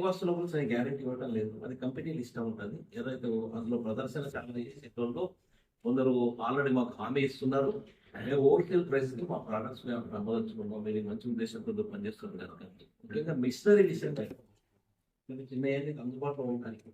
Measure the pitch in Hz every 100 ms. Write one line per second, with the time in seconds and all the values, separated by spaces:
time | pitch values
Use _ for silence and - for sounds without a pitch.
0 | 185 180 180 175 175 151 123 120 131 123
1 | 127 127 123 110 107 107 127 127 127 131
2 | 156 131 117 120 113 104 104 165 - 117
3 | 127 123 120 113 110 113 117 120 110 113
4 | - 151 139 127 120 120 117 - 120 120
5 | 120 156 185 - _ _ _ _ 120 131
6 | 131 123 120 - 117 139 139 127 117 -
7 | 113 139 135 - 131 135 135 - - -
8 | - 104 117 143 135 175 175 180 127 135
9 | 131 120 175 - 113 110 120 - 123 117
10 | - 104 107 113 - 110 104 107 104 107
11 | 104 113 123 113 113 113 113 104 104 101
12 | 104 - 104 92 90 - - - - _
13 | - 143 160 135 123 - 208 202 170 165
14 | 151 147 104 - - _ _ _ _ _
15 | _ _ - 131 131 131 139 139 151 131
16 | 123 127 143 139 123 120 113 110 110